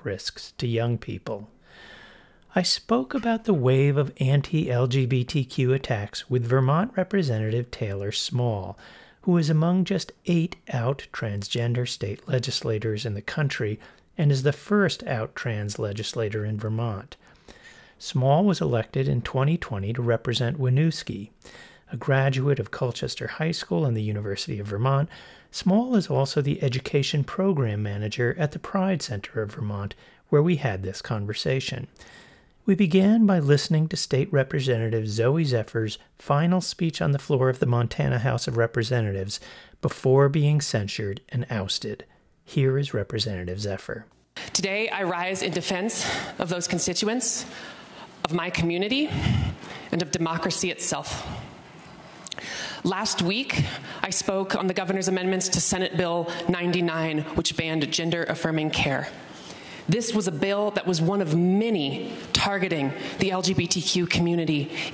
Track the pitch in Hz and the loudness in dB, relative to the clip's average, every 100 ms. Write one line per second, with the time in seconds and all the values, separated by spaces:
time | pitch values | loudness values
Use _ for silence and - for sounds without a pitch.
0 | - 95 - - - - 123 113 120 117 | -8 -6 -8 -10 -16 -6 -2 0 0 -2
1 | - 98 - 104 107 - _ - - - | -4 -10 -6 -8 -10 -20 _ -20 -20 -20
2 | - - - _ _ - 180 - - 233 | -20 -20 -20 _ _ 0 2 0 2 0
3 | 262 277 233 226 226 175 127 131 143 143 | 2 -2 0 0 2 4 6 6 6 4
4 | 139 - 131 139 139 156 160 123 131 135 | 0 2 4 4 4 0 2 2 2 2
5 | 127 127 123 151 127 - 127 135 - 113 | 2 2 2 0 -2 0 2 2 0 -2
6 | 104 - - 123 117 131 131 156 226 - | -2 -8 -2 0 2 4 4 4 2 -2
7 | 180 202 151 110 110 117 120 - 107 98 | 0 0 2 0 0 -2 -4 -4 -4 -2
8 | 98 - - 123 123 104 92 - - - | -4 -4 -2 0 0 0 -4 -10 -16 -20
9 | - _ - 175 151 156 165 180 175 196 | -20 _ 2 2 4 4 4 2 2 -2
10 | - - - 170 160 - - 131 117 139 | -4 -10 0 2 2 -4 -6 -2 -2 -2
11 | - - 113 101 101 120 117 120 120 - | -6 -6 -4 -4 -4 -2 0 0 -2 -4
12 | 101 101 - 131 127 - 120 107 110 107 | -6 -6 -2 -2 0 -4 -2 0 0 -2
13 | 113 101 - - 143 - 107 107 - - | -4 -6 -4 -2 -2 0 -2 -4 -10 -20
14 | _ - 147 135 139 139 - 208 190 - | _ 0 2 4 2 -2 0 2 2 0
15 | 233 120 113 - 123 107 104 101 107 101 | -4 -4 -4 -6 -4 -2 -4 -4 -4 -4
16 | 107 123 110 110 104 107 110 110 117 101 | -6 -2 -2 -2 -4 -4 -2 -2 -2 -4
17 | 120 - - - - - - - - - | -10 -20 -20 -20 -20 -20 -20 -20 -20 -16
18 | - 135 131 151 202 165 156 120 - 135 | -4 0 4 4 4 2 2 0 -2 -2
19 | 135 127 - 131 139 170 - 104 98 120 | 0 0 -2 0 0 0 -2 -6 -4 -2
20 | 117 113 - 117 120 143 127 127 165 - | 2 0 0 0 0 0 2 4 2 0
21 | - 190 202 _ - - - - - 120 | -6 -8 -10 _ -20 -20 -20 -20 -12 -6
22 | - 135 135 131 139 139 101 - 127 - | 0 2 4 2 0 0 -2 -4 -4 -4
23 | 131 - 113 - 160 170 - 170 147 113 | -6 -6 -8 -4 -4 -4 -2 0 2 0
24 | 107 104 104 101 - 101 104 101 131 139 | -2 -4 -4 -6 -6 -6 -4 -2 2 2
25 | 151 - - - _ - 196 202 254 233 | 0 -6 -20 -20 _ -2 2 4 4 2
26 | - 135 135 - 139 - 139 127 - 147 | 2 0 2 0 0 0 0 -2 0 0
27 | 139 151 - - 190 160 117 104 104 101 | 2 0 -2 0 2 2 0 0 -2 -2
28 | 107 - 120 160 147 160 - 196 190 175 | -4 0 0 2 -2 -2 -4 0 0 0
29 | - 104 - 117 107 - 104 101 101 - | -2 -8 -6 -4 -4 -4 -4 -4 -6 -10
30 | - _ - 147 160 160 131 95 98 - | -20 _ 2 4 4 4 0 -2 -4 -6
31 | - 110 101 104 - 131 - - 151 - | -4 -4 -2 -2 -2 -2 -2 -8 -10 -16
32 | - - - - _ _ - 185 190 185 | -20 -20 -20 -20 _ _ 2 4 6 6
33 | 190 226 208 185 139 143 - 156 156 - | 6 8 6 6 6 4 4 2 2 -2
34 | - 131 143 139 131 147 131 117 113 113 | 0 0 2 2 2 0 0 2 2 0
35 | 110 107 117 160 151 120 107 117 110 - | 0 0 2 2 2 0 0 -2 -2 -6
36 | - _ - 143 170 185 170 - 165 - | -16 _ 0 2 4 2 0 -2 -2 0
37 | 160 139 - 139 131 127 131 120 120 - | 0 0 2 2 2 2 2 2 0 0
38 | 139 123 127 120 - 117 117 - 110 123 | 0 2 0 0 -2 0 0 0 0 0
39 | 107 98 95 - - - - - - - | 0 -2 -4 -8 -14 -20 -20 -4 -4 0
40 | 131 131 139 151 147 147 143 110 101 - | 4 6 6 4 4 4 2 -2 -2 -4
41 | 104 98 - 123 - 113 98 - 107 104 | -6 -6 -4 -4 -2 -4 -4 -4 -6 -10
42 | - _ _ _ - - 135 135 143 110 | -14 _ _ _ -4 2 2 2 0 -2
43 | 101 113 104 92 90 92 104 95 - - | -2 -2 -2 -2 -4 -4 -4 -4 -6 -10
44 | - _ _ - - - 196 196 226 190 | -10 _ _ -14 -4 -2 0 -2 -2 -2
45 | 185 175 180 190 - 170 - 185 214 - | -2 -2 -2 -2 -2 -2 -2 -2 -2 -2
46 | - - - - 165 180 170 180 - 175 | -4 -4 -6 -4 -2 -2 -2 -2 -2 0
47 | 208 240 - - - - - - - - | 0 0 -2 -4 -6 -12 -16 -16 -18 -18
48 | - - - 170 170 170 170 170 202 262 | -20 -8 -2 -2 -2 0 0 0 0 0
49 | 302 - - - - - - - - 165 | 0 0 0 2 0 -4 -12 -12 -4 -2
50 | 165 170 165 165 180 - 185 - - 143 | -2 0 0 0 -2 0 -2 -2 -2 -2
51 | - - - - - - - - - - | -4 -8 -8 -10 -12 -18 -20 -20 -20 -20
52 | - - - - - - - - - 175 | -20 -14 -12 -10 -10 -8 -8 -4 -2 0
53 | 214 - 175 208 269 - - - - - | 0 0 0 0 -2 0 -2 -2 -10 -6
54 | - 175 - 190 190 - 190 185 185 190 | -2 -2 0 0 0 0 0 0 0 0
55 | 190 185 185 190 190 180 - 185 190 170 | 0 0 0 0 0 0 0 0 0 0
56 | 175 170 170 170 - 180 175 180 170 160 | 0 0 -2 -4 -2 0 2 2 2 0
57 | 160 151 151 - 160 - 165 160 143 - | 0 -2 -2 -2 -2 -2 -2 0 0 -2
58 | 170 170 165 - 160 160 156 - 147 135 | 0 -2 -2 -2 0 0 0 0 0 0
59 | 139 - - - - - - - - 196 | -4 -10 -16 -18 -16 -16 -16 -10 0 0
60 | 226 214 190 151 196 202 208 202 175 170 | 2 0 0 0 0 0 0 0 0 2
61 | 165 202 170 160 175 196 226 208 139 135 | 2 2 2 4 4 4 2 0 0 -4
62 | - - - - 202 196 180 165 135 143 | -8 -10 -2 0 2 0 0 0 -2 -4
63 | - - 175 185 175 185 170 180 156 180 | -8 -2 0 2 0 2 2 0 0 2
64 | 170 - 170 170 160 151 143 - - | 2 2 2 2 2 0 -2 -6 -4